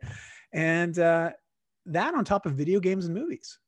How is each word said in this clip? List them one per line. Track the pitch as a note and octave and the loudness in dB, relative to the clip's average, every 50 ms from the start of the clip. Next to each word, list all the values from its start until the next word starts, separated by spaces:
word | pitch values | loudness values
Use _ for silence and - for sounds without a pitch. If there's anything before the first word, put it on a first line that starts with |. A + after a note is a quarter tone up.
| - - - - - - - - - _ - | -6 -14 -14 -14 -16 -20 -20 -20 -20 _ -4
And, | D#3 D#3+ D#3+ E3 E3+ F3 E3+ E3 F3 | 0 0 2 2 2 0 0 2 4
uh, | E3+ E3 E3 E3 E3 E3+ - - _ _ _ _ _ _ _ _ _ | 4 6 6 4 2 0 -4 -8 _ _ _ _ _ _ _ _ _
that | F3+ D#3 F3 G#3+ D#4 F4 | -4 -2 0 0 0 0
on | C#4+ G3 | 0 0
top | - G3+ G3+ - | 2 0 0 0
of | E3+ C#3 | -2 -2
video | C3+ D3 D#3+ F#3+ G3+ | -2 0 2 2 2
games | F3 F#3 F#3+ G3 F3 | 2 2 0 0 -2
and | E3+ E3 | -4 -4
movies. | G#3 D#4 E4+ - - - - - _ _ | -6 -6 -6 -8 -10 -12 -18 -20 _ _